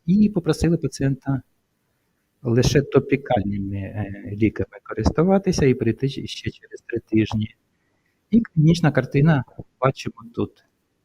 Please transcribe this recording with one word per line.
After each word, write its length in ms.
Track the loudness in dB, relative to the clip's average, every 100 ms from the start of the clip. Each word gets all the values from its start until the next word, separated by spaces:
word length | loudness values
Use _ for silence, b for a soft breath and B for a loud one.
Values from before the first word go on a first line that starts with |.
| -2
і 220 | 2 2
попросили 480 | 0 -2 0 0 0
пацієнта 680 | -4 -4 -2 -2 -4 -6 -8 _ _ _ _ _ _ _ _ _
лише 400 | -2 2 2 2
топікальними, 920 | 2 2 2 0 0 -2 -2 -4 -6 -8
е, 540 | -8 -8 -8 -10 -12
ліками 460 | -2 0 0 -8 -12
користуватися 840 | -12 -4 0 2 2 2 2 2 2
і 80 |
прийти 340 | 4 2 0 -4
ще 420 | -6 -10 -10 -10
через 300 | -10 -14 -20 -10
три 120 | -8 -2
тижні. 440 | 0 0 -2 -6 _ _ _ _ _ _ _ _
І 100 | 0
клінічна 520 | 2 2 4 4 2
картина 520 | 0 0 2 2 2 -2 -12 -20 _
бачимо 360 | -2 -2 -8 -14 -10
тут. 300 | -6 -6 _ _ _ _ _